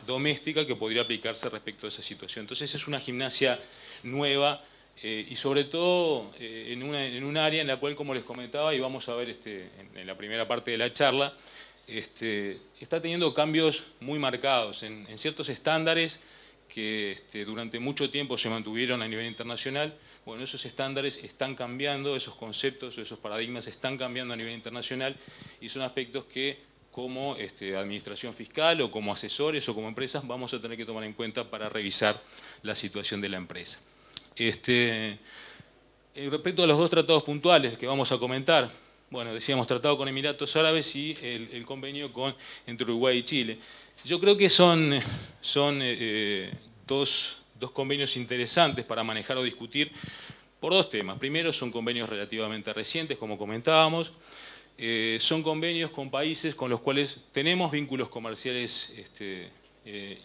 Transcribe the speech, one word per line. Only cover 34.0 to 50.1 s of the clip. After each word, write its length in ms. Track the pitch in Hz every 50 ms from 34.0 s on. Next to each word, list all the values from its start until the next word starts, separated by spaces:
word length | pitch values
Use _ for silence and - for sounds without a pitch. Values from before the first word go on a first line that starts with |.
| - - - - - - -
Este, 840 | - 117 110 107 - - - 123 120 120 117 113 110 110 107 104 104 - - - - - - - - - - _ - _ _ _ _ _ _ -
eh, 140 | 143 143 139
respecto 340 | 147 147 151 180 170 165 175
a 40 | 160
los 100 | 147 151
dos 120 | 170 165
tratados 340 | - 165 151 165 160 151 -
puntuales 540 | 147 147 147 147 175 175 151 135 120 113 110
que 80 | 123
vamos 260 | 127 139 139 127 -
a 60 | 135 117
comentar, 540 | 120 127 - 139 135 160 165 147 123 113 - - - - - _ _ -
bueno, 240 | - 123 117 117 113
decíamos 340 | 117 - - 139 127 117 -
tratado 300 | 131 120 123 147 147 131
con 100 | 135 139
Emiratos 480 | 135 135 139 147 143 - 143 - -
Árabes 400 | 156 160 156 160 160 147 - -
y 200 | 143 147 156 147 -
el, 280 | - 120 120 113 113 117
el 140 | 123 120 117
convenio 460 | - 135 135 135 139 139 143 147 139
con, 240 | 113 120 131 139 135 - - - - - -
entre 200 | - 120 113 120
Uruguay 340 | 113 117 117 127 131 127 123
y 40 | 120
Chile. 360 | - 147 135 120 113 110 - - - - - - - - - -
Yo 160 | 127 170 175
creo 160 | 190 202 208
que 140 | 202 202 180
son, 500 | - - 180 175 170 165 160 147 143 135 - 120 117 - - - - -
son, 400 | - - - 147 143 143 143 139
eh, 160 | 131 123 117 110
eh, 520 | 120 113 107 110 107 101 104 95 95 92 - - - - - - -
dos, 520 | - 135 139 143 135 - - - - - - - _ - 110
dos 120 | 127 123
convenios 460 | - - 135 131 143 143 139 131 - 127
interesantes 640 | 120 113 127 123 120 117 - 175 170 147 127 120 113
para 200 | - 113 113 113
manejar 340 | 113 110 110 101 - 131 131
o 60 | 127
discutir 480 | 120 - - 117 117 - 143 151 151 - - - -